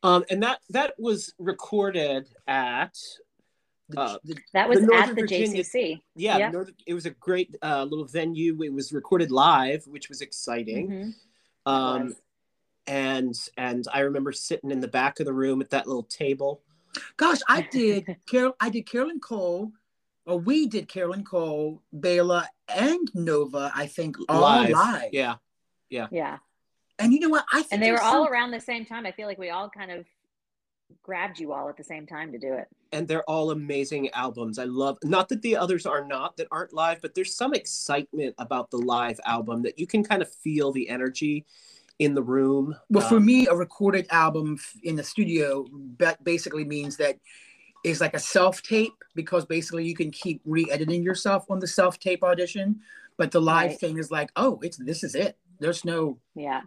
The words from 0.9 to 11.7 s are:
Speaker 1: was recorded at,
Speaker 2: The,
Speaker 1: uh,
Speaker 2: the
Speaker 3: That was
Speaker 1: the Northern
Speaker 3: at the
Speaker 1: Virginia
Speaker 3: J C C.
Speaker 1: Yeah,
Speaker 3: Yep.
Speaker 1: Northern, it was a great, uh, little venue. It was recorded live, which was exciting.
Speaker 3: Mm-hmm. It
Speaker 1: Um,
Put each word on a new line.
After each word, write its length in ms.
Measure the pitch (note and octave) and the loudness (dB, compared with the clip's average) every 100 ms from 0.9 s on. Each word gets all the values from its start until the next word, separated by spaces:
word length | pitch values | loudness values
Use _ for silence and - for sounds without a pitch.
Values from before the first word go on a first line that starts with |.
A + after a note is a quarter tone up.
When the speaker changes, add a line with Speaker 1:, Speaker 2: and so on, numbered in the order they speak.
| - | -2
Speaker 1:
was 340 | A3+ G#3+ - - | -2 -2 -4 -8
recorded 880 | F3+ F#3+ - G#3+ G3 F3+ D3 C3+ C3 _ - | -6 -6 -2 0 0 0 0 -2 -6 _ -2
at, 480 | C3+ B2+ B2 F#3 - - - - _ _ _ _ _ _ | -2 0 -2 -4 -6 -18 -20 -20 _ _ _ _ _ _
Speaker 2:
The, 100 | - | -4
Speaker 1:
uh, 180 | C3 G#2 | -4 -4
Speaker 2:
the 140 | D3 D#3 - | -10 -14 -2
Speaker 3:
That 160 | F#3+ G#3 | 0 6
was 100 | A#3+ | 6
Speaker 1:
the 40 | A3 | 8
Northern 240 | F#3+ G#3+ | 8 6
Speaker 3:
at 60 | A3+ | 2
the 60 | |
Speaker 1:
Virginia 260 | A3 F3+ G#3+ G3 | -2 0 0 -2
Speaker 3:
J 60 | |
C 0 | |
C. 400 | F3 B3 G3+ D#3+ _ - | -4 -2 -2 -4 _ -6
Speaker 1:
Yeah, 220 | G3 F#3+ | 0 2
Speaker 3:
Yep. 160 | G#3 | 0
Speaker 1:
Northern, 220 | E3+ F#3 _ - | -2 -8 _ -8
it 80 | |
was 140 | E3+ D#3+ | -6 -6
a 20 | |
great, 440 | C#3 - F#3 F3+ - | -10 -2 -2 -2 -4
uh, 200 | D#3 C#3+ | -2 -2
little 220 | C#3 D3+ C#3+ | -2 -6 -6
venue. 560 | D3 D#3+ D#3+ E3 D#3+ | -4 -4 0 -2 0
It 100 | D#3 | -4
was 220 | C#3 C3+ | -6 -6
recorded 380 | D3 - F#3 D#3+ | -8 0 2 2
live, 560 | C3 D3+ D3+ B2+ A2 - | 6 6 6 4 -2 -6
which 200 | D3 - | -16 -14
was 140 | B2 | -14
exciting. 680 | C#3 - - A#2+ A2 A2 F#3 | -14 -12 -6 -6 -4 -6 -6
Speaker 3:
Mm-hmm. 200 | G3 G#3 | -6 -8
It 60 | A3 _ _ _ _ | -12 _ _ _ _
Speaker 1:
Um, 380 | - | -2